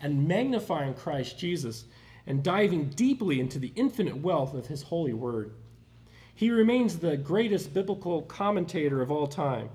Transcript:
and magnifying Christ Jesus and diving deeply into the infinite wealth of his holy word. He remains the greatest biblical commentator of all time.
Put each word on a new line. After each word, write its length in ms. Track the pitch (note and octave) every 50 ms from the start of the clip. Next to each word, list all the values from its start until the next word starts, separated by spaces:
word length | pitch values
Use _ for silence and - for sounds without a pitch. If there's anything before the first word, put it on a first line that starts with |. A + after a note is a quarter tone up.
and 260 | C#3+ C#3+ D3 C#3 C#3
magnifying 680 | D3+ F3 G#3 B3+ C4+ B3+ A3 G3+ - F3+ D#3 C#3+ C3+ B2
Christ 440 | - - E3+ D3 C#3 B2+ - - -
Jesus 460 | - F3 F3 D#3+ C3+ A#2 A2+ - - - - - - - - - -
and 160 | - C#3 C#3 C#3
diving 480 | F3 F3+ G3+ G#3+ F#3+ F3 E3 D3+ C#3
deeply 480 | - - A#3 C4 C#4 B3+ A3+ F#3 D3 B2+
into 180 | B2+ B2+ - C#3
the 140 | B2+ B2 -
infinite 400 | G#3 B3+ C#4 - - G3 D#3+ -
wealth 380 | C3+ D3 F3+ F3 D3+ C3 C3+ -
of 120 | C3+ A2+
his 160 | - D3+ C#3 -
holy 300 | - E3+ E3+ E3 C#3 A#2
word. 400 | A2 B2+ A#2+ A#2 A2+ G#2 G#2+ - - - - - - - - - - - - - - - - -
He 160 | - G#3+ A3+
remains 480 | A#3 A3+ A3 A3 A#3+ B3+ B3 G#3+ E3 E3
the 180 | F3 E3+ D3+
greatest 580 | C#3 C#3 C#3+ E3+ G#3 A#3 A3 G3+ E3+ C#3 C#3 C#3+
biblical 480 | F#3+ G3 - G3+ G3 - F3 F3 D#3+ D3
commentator 800 | - - - G3 G3+ G#3 F#3+ F3+ E3 - F3 D3+ C#3+ C#3 C3 B2+
of 80 | C3
all 160 | D3 D3+ D3
time. 440 | C#3 - - D3+ C#3 C3 A2+ A2 A2+ -